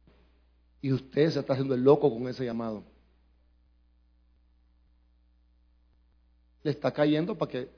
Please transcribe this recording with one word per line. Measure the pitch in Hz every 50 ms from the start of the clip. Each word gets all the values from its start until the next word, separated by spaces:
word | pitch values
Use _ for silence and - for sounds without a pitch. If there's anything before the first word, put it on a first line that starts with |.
| _ - - _ _ _ _ _ _ _ _ _ _ _ _ _
Y | - 135 135
usted | 120 - - - 139 151 165
se | - 143
está | 131 -
haciendo | 135 123 135 135 135
el | 123 127
loco | 135 147 147 147 143
con | 117 113 127 127
ese | 123 - 131
llamado. | 120 117 117 117 113 107 101 92 - - _ _ _ _ _ _ _ _ _ _ _ _ _ _ _ _ _ _ _ _ _ _ _ _ _ _ _ _ _ _ _ _ _ _ _ _ _ _ _ _ _ _ _ _ _ _ _ _ _ _ _ _ _ _ _ _ _ _ _ _ _ _ _ _ _ _ _ _ _ _ _ _ _ -
Le | 156
está | 139 - - 131
cayendo | - - 147 151 151 151 165 190 220 165
para | 160 -
que, | - 127 123 - -